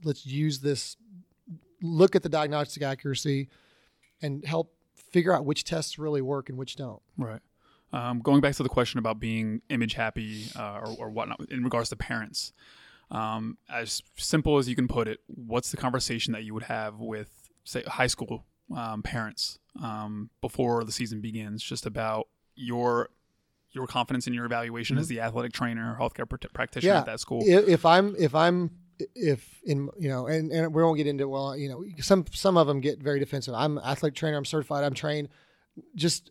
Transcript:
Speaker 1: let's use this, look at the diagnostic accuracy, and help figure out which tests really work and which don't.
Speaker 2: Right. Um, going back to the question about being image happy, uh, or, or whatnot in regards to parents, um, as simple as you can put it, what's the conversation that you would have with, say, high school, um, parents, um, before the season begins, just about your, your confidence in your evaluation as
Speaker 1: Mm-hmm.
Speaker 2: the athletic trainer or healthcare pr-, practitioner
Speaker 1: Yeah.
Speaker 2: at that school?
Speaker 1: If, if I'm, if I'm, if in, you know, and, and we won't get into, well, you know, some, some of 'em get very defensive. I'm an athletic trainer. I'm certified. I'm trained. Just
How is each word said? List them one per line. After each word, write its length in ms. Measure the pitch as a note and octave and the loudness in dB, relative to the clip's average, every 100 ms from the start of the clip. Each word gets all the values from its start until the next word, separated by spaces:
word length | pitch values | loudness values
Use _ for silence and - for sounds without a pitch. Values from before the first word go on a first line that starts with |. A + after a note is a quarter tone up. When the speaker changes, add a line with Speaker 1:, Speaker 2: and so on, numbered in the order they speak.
Speaker 1:
let's 220 | D#3 C3+ | -4 -4
use 340 | C3 C#3+ D#3 C3+ | -4 0 0 0
this, 360 | C#3+ B2+ - - A3+ F3+ - _ A#3+ D#3+ _ - | -2 -2 -4 -14 _ -20 -20 _ -18 -18 _ -8
look 340 | E3+ D#3+ F#3+ | 0 6 8
at 80 | F#3+ | 6
the 60 | D#3+ | 2
diagnostic 540 | D3+ D3 D3 C#3+ D3 | 0 0 0 -2 -2
accuracy, 640 | C#3 C3+ C#3+ B2+ D3 C#3 C3+ _ _ _ _ _ _ - | -4 -2 -4 -2 0 0 -2 _ _ _ _ _ _ -10
and 240 | D3 C#3 | -8 -6
help 280 | C#3 E3 D#3+ _ _ | -2 -2 -2 _ _
figure 400 | _ - F3+ E3+ | _ 0 2 4
out 100 | E3+ | 2
which 200 | D3 D3+ | 2 -2
tests 320 | - E3 - - | -2 -4 -4 -6
really 240 | D3+ C#3+ | -2 -2
work 260 | C3 C#3 C3 | 0 -4 -6
and 100 | B2+ | -10
which 180 | C3 - | -10 -10
don't. 240 | B2+ G#2 _ - | -10 -12 _ -8
Speaker 2:
Right. 240 | A#2 A2 _ _ _ _ - | -6 -8 _ _ _ _ -10
Um, 280 | B2 A#2+ A#2+ | -6 -4 0
going 180 | B2+ C#3+ | 6 6
back 160 | C#3+ | 6
to 80 | C#3 | 2
the 60 | B2+ | 0
question 300 | B2+ A#2+ B2 | 2 2 0
about 200 | A2+ A2 | -2 -2
being 420 | A2+ A2 A2 A2 - | -2 -2 -2 -4 -2
image 280 | B2+ A2 | -2 0
happy, 500 | - A2+ A#2 G#2+ G#2+ A#2 | 0 -2 -2 -8 -8 -10
uh, 240 | - G#2 G#2 | -10 -8 -8
or, 260 | A2 A2+ A2 | -8 -8 -8
or 20 | |
whatnot 320 | A2 G#2 - - | -6 -6 -8 -6
in 140 | B2+ | -2
regards 260 | B2 A#2+ A2+ | 0 0 -2
to 80 | A#2+ | -4
parents, 560 | - A#2 A2 - - _ - - - - - | -4 -6 -6 -8 -10 _ -20 -20 -20 -20 -10
um, 480 | A2 A2 A2 A2+ - - | -6 -4 -4 -6 -10 -10
as 340 | A#2+ A2+ - - | -8 -6 -8 -8
simple 420 | - - D#3+ D#3 C#3+ | -8 0 2 4 4
as 120 | B2+ | 2
you 60 | |
can 120 | B2 B2 | 0 0
put 220 | B2 A2 | 0 -2
it, 100 | - - | -4 -12
what's 440 | - A#2 A#2+ - | -14 -4 -2 -2
the 60 | - | -4
conversation 540 | C3 B2+ - A#2 - | -2 -2 -2 -2 -2
that 120 | A2 | -4
you 100 | G#2+ | -6
would 100 | A2 | -8
have 360 | - A2+ G#2+ G#2+ | -6 -6 -6 -8
with, 500 | A2+ G#2+ G#2 _ _ _ | -8 -8 -10 _ _ _
say, 180 | - C3+ | -8 -8
high 240 | - - B2+ | -4 0 2
school, 380 | - A#2 A2+ - _ - | 0 -6 -8 -12 _ -12
um, 300 | - A2+ G#2+ | -8 -6 -6
parents, 560 | - A#2+ A2 - - - _ - | -4 -4 -6 -6 -6 -8 _ -10
um, 460 | A#2+ G#2+ G#2+ G#2+ A2 - | -8 -6 -8 -8 -10 -8
before 460 | C3 - A#2+ A#2 | -8 -2 0 0
the 80 | A2+ | -2
season 260 | - A2+ G#2+ | -6 -6 -6
begins, 420 | A2 A2 G#2+ G#2+ | -8 -8 -8 -8
just 240 | - B2 | -8 -8
about 440 | - A2+ A2 A2 - _ _ | -8 -4 -2 -4 -6 _ _
your, 540 | - A#2+ A#2+ A#2+ A#2 - _ _ _ _ _ _ | -12 -6 0 2 2 -2 _ _ _ _ _ _
your 140 | C3 B2+ | -10 -4
confidence 400 | B2+ A#2+ B2+ B2+ | -2 0 -2 -2
in 60 | |
your 120 | A#2+ | -4
evaluation 520 | A#2+ A#2+ A#2 A#2 A#2 C#3 | -2 -2 -4 -4 -2 0
as 100 | E3 | 0
Speaker 1:
Mm-hmm. 80 | |
Speaker 2:
the 60 | A2+ | -2
athletic 300 | A2+ A#2+ A#2+ | -2 -2 -4
trainer 420 | - A#2+ A2+ A#2 | -2 -4 -2 -4
or 60 | A#2 | -2
healthcare 300 | A#2+ - A#2 | -4 -4 -8
pr-, 180 | C3 - | -8 -8
practitioner 400 | - A#2+ - F3+ | -6 -4 2 4
Speaker 1:
Yeah. 60 | F3 | 4
Speaker 2:
at 60 | A2+ | 2
that 120 | A2 | -6
school? 220 | - A#2 | -4 2
Speaker 1:
If, 240 | G#3 F#3 G3 | 8 8 8
if 180 | E3 | 6
I'm, 300 | E3 F3+ G3+ G3+ | 8 8 6 2
if 160 | D#3 | 2
I'm, 380 | D#3 E3+ F3+ E3+ - _ - - | 6 4 4 0 -6 _ -10 -10
if 440 | B3+ E3+ C3 - - | 0 0 0 -2 -10
in, 240 | G3 C#3 C#3+ G3+ | -2 -2 -2 -4
you 100 | C#3+ | -2
know, 200 | B2+ B2 | -2 0
and, 240 | D#3+ D#3 | 0 0
and 220 | D#3+ E3 | 0 2
we 80 | D#3+ | 4
won't 140 | E3 | 4
get 120 | D3+ C#3+ | 4 2
into, 200 | C#3+ C#3 | 0 -2
well, 300 | C3+ C#3 C#3 | -2 -4 -6
you 100 | C#3 | -8
know, 160 | B2+ G3+ D#3 | -8 -12 -2
some, 240 | B2+ F#3+ - | 4 4 4
some 240 | - F#3+ | 0 4
of 140 | F3 D3 | 6 6
'em 100 | C#3 | 4
get 220 | C#3+ D3+ | 0 -2
very 180 | C#3+ C#3 | 0 0
defensive. 340 | - C#3 C3 | 0 -4 -4
I'm 260 | A#2 D3+ D3 | 0 0 0
an 40 | |
athletic 320 | C3 C#3 D3+ | -2 0 -2
trainer. 220 | - D#3+ D3 | 0 -2 -2
I'm 80 | |
certified. 380 | C3 D#3 C3 C#3+ | -2 -2 -2 0
I'm 100 | C#3+ | -2
trained. 340 | B2+ D#3 D3 D3 _ _ _ _ - - | -2 -4 -4 -6 _ _ _ _ -20 -14
Just 340 | F#3+ D#3+ - _ | -2 0 0 _